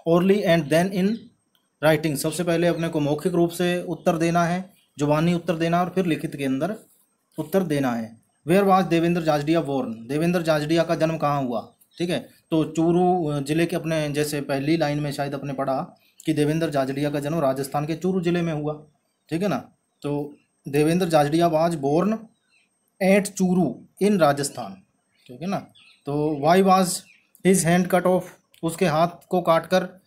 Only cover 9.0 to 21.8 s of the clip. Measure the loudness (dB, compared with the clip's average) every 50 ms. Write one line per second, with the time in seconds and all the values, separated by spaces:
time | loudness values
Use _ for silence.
9 | 2 0 0 0 0 0 0 0 0 0 0 0 0 0 -2 -2 -4 -4 -8 -10
10 | -8 -6 -4 -2 0 0 0 0 0 0 0 0 0 0 0 0 0 0 0 0
11 | 0 -2 0 -2 -2 -2 0 -2 -2 -4 -4 -6 -8 -10 _ _ _ _ _ -6
12 | -4 -4 -4 -4 -6 -10 _ _ _ _ 0 0 0 0 -2 0 2 2 2 4
13 | 2 2 2 0 0 -2 -4 -4 -4 -2 0 0 0 0 -2 -4 -4 -4 -2 -2
14 | -2 -2 -2 -2 -2 -2 -4 -6 -4 -4 -4 -2 0 0 0 0 0 0 -2 -2
15 | -4 -4 -4 -6 -6 -6 -6 -8 -8 -8 -6 -4 -4 -4 -4 -4 -6 -8 -14 _
16 | _ _ _ -8 -6 -2 0 0 0 0 0 0 -2 -2 -2 -2 -2 -2 -2 -4
17 | -4 -2 -2 -4 -4 -4 -2 0 0 0 0 -2 -4 -4 -4 -4 -4 -4 -4 -4
18 | -4 -2 -2 -2 0 0 0 0 -2 -4 -4 -4 -4 -6 -6 -8 -12 _ _ _
19 | _ _ _ _ _ -8 -4 -4 -2 -2 -2 -4 -6 -12 _ _ _ _ _ _
20 | -6 -6 -4 -6 -6 -8 -14 _ _ _ _ _ _ -2 0 0 2 2 2 0
21 | 0 2 2 2 2 2 2 2 2 2 2 0 0 0 -2 -2